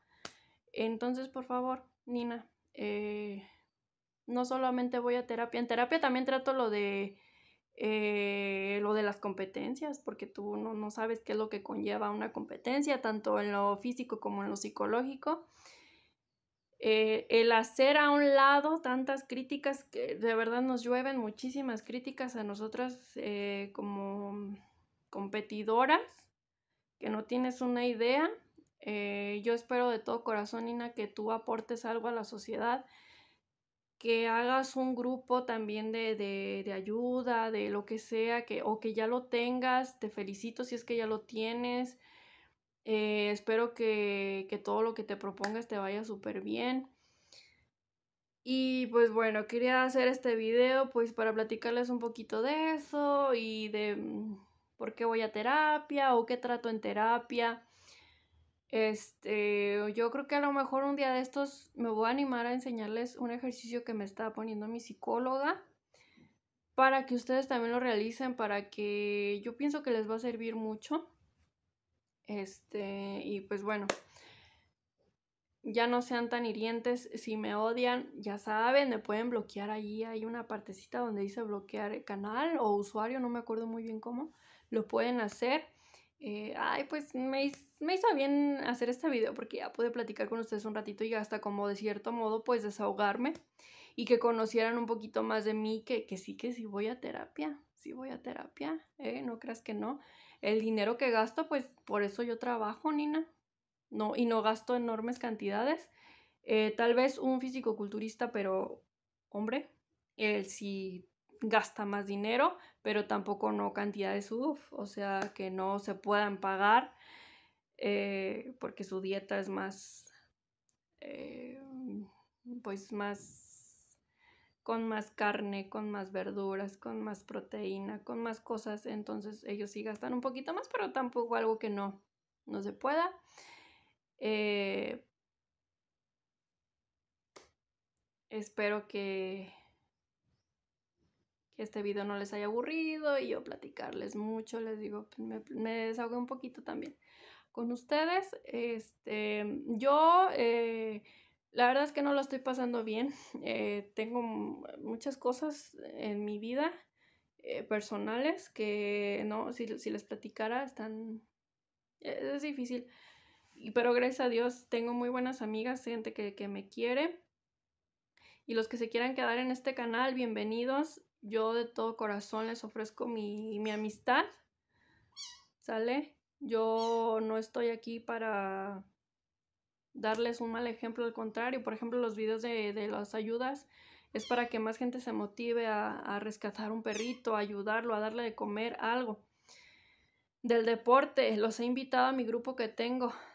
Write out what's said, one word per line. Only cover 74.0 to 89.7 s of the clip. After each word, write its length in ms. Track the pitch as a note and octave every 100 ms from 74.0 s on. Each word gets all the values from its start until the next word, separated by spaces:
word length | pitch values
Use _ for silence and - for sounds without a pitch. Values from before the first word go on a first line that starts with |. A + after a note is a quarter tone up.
| - - - - - _ _ _ _ _ _ _ _ _ _ _
ya 260 | - A3 A#3+
no 140 | B3
sean 280 | B3 A#3+ A#3
tan 160 | A#3+
hirientes. 640 | A#3 A3 A3+ A#3 A#3+ B3 B3
Si 220 | A3 A3+ G#3+
me 180 | G#3+
odian, 540 | G#3 A3 A#3 B3 B3 C4+
ya 220 | - G#3 G3+
saben, 520 | - G#3+ A#3 C#4 C#4
me 100 | A3
pueden 300 | - G#3+ A#3+
bloquear 400 | A#3 - G3+ G3+
allí. 340 | G#3+ G#3 G#3+
Hay 220 | A3+ A3+
una 220 | A3 A#3 A#3
partecita 520 | G#3+ G#3+ - - A#3+
donde 220 | A#3+ G3+
dice 200 | G3 G3
bloquear 600 | A3 G3+ G3 G#3+ G#3 A3+
canal 540 | C#4 G3 G3+ A3+ D#4+ D#4+
o 160 | A3
usuario, 440 | G3+ G3+ A3 A3 C4
no 100 | B3
me 100 | A#3+
acuerdo 280 | A#3 A3 A3+
muy 160 | A3+
bien 160 | A3+ A3
cómo. 340 | A#3+ A#3+ D#4+ - - - -
Lo 180 | A3+ A3
pueden 340 | A3+ A#3 B3
hacer. 440 | G#3 - B3 D4+ - _ _ - _ _
Eh, 360 | C4+ G#3 G#3+ -
ay, 280 | - -
pues 280 | C#4+ D4+ D4
me 320 | B3+ C4 C4+
his-, 220 | C#4+ C#4+ - -
me 160 | D#4
hizo 120 | F#4+ A#4
bien 420 | C#4+ C#4 C#4+ C#4+ C#4
hacer 240 | - B3 A#3+
este 200 | B3+ D#4+
video 240 | A#3+ A3
porque 240 | A3 A3 -
ya 160 | -